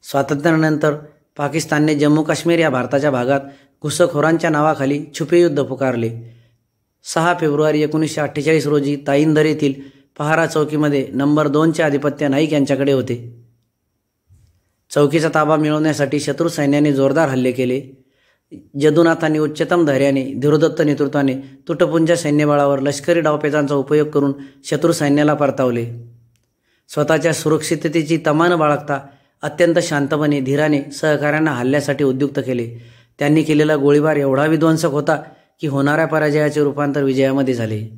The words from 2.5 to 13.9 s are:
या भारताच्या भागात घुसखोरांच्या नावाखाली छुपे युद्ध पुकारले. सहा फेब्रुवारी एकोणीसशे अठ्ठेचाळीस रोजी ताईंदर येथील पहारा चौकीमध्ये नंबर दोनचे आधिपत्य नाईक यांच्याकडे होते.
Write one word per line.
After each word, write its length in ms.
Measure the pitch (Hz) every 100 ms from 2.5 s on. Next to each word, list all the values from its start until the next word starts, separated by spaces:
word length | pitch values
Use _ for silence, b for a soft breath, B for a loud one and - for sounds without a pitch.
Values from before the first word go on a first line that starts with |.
| 170
या 100 | 160
भारताच्या 420 | 131 120 139 147
भागात 280 | 127 123 139 139 B B _
घुसखोरांच्या 680 | 151 147 175 147 151 165 170
नावाखाली 560 | 156 151 156 135 143 156
छुपे 280 | - 156 175
युद्ध 220 | 175 143
पुकारले. 720 | 123 127 135 120 113 117 B B B B _ _ _ _
सहा 320 | - - 170 175
फेब्रुवारी 420 | 160 143 156 151
एकोणीसशे 400 | 151 156 156 156
अठ्ठेचाळीस 460 | 147 - 143 160 139
रोजी 300 | 147 139 143 143
ताईंदर 380 | 139 156 151 156
येथील 280 | 151 143 135 B B B _
पहारा 280 | 151 160 160
चौकीमध्ये 600 | 160 147 147 151 143 131
नंबर 340 | 123 143 147 147
दोनचे 360 | 143 165 165
आधिपत्य 440 | 156 139 147 139 147
नाईक 260 | 135 156
यांच्याकडे 380 | 147 135 131 139
होते. 560 | 135 117 120 - - _ _ _ _ _